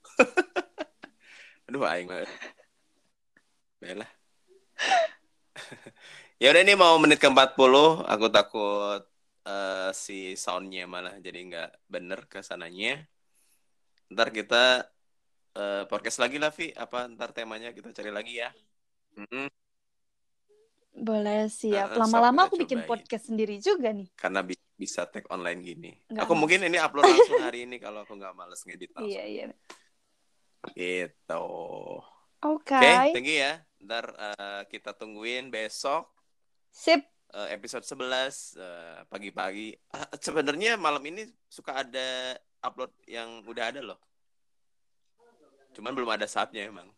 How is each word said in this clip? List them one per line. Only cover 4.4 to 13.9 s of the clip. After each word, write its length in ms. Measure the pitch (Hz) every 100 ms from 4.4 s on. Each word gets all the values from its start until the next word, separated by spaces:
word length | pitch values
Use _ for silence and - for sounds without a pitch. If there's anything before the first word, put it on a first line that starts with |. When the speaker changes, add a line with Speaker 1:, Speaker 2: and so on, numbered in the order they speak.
| _ 381 _ - - 719 659 - _ _ _
Speaker 1:
<laughs> 400 | - - - - - - - - -
Ya 80 | 127
udah, 80 | 165
ini 160 | 196
mau 240 | 196 175 160
menit 240 | 156 151
keempat 320 | 143 131 135
puluh, 480 | - 131 135 151 160
aku 240 | - 104 110
takut, 800 | 107 101 110 104 101 101 101 - _ _ _ 104
eh, 480 | 98 95 95 95
si 400 | 95 - 98 92
soundnya 560 | 95 - 90 95 95 90
malah 240 | 90 90 98
jadi 160 | 90 87
nggak 320 | 92 85 82 _ _
bener 400 | 87 87 98 -
kesananya. 800 | 98 - 87 85 90 113 143 156 _ _ _ _ _ _ _ _